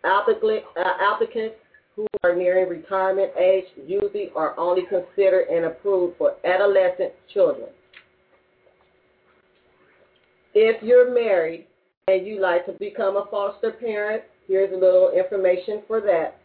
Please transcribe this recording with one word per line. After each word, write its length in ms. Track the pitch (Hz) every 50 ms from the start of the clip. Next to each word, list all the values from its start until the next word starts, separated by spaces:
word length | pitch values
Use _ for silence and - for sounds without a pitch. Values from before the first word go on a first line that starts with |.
| -
Applicant, 600 | 170 190 202 202 233 214 - - 214 220 214 - - - 170
uh, 140 | 180 185 165 -
applicants 560 | 190 202 214 214 214 - - 226 220 226 220 _ _ _ _ _ _ _ _
who 120 | 208 214 214 - 208
are 140 | - 180 175
nearing 320 | 175 180 180 185 185 185 180
retirement 640 | 175 156 160 - 196 190 190 190 190 196 190 - - 156
age 260 | 180 185 190 190 185 - _ - 135
usually 440 | 147 185 202 202 202 - 208 196 - -
are 220 | 160 156 147 - -
only 240 | 170 175 175 185
considered 680 | 175 - 196 180 180 - - - 196 190 185 185 170 -
and 160 | 165 170 165
approved 520 | 160 165 - - 202 196 185 175 175 -
for 200 | _ - 185 - - -
adolescent 680 | 175 180 190 202 202 196 190 185 180 180 185 180 165 - _ _ _
children. 360 | - 202 180 156 135 123 113 - - _ _ _ _ - _ _ _ _ _ _ _ _ _ _ _ _ _ _ _ _ _ _ _ _ _ _ _ _ _ _ _ _ _ _ _ _ _ _ _ _ _ _ _ _ _ _ _ _ _ _ _ _ _ _ _
If 280 | 208 220 226 226 226
you're 300 | 214 226 247 247 247 247
married 540 | 247 240 233 214 190 175 160 165 165 165 - _ _ _ _ _ _ _ _ -
and 180 | 190 185 185
you 140 | 208 220 196
like 240 | 190 180 170 175 180
to 60 | 196
become 440 | - - 202 202 196 - 202 196 196
a 100 | 202 202 -
foster 420 | - 208 202 196 - - - 220
parent, 500 | 220 - 240 226 214 208 208 208 220 220 - _ _ _ _
here's 260 | - 190 190 196 190
a 40 | 185
little 340 | 185 185 185 180 185 185 180
information 720 | - 180 185 - 208 196 185 180 180 180 - - 208 214 -
for 140 | - 220 220
that. 360 | 208 208 180 160 160 - - _ _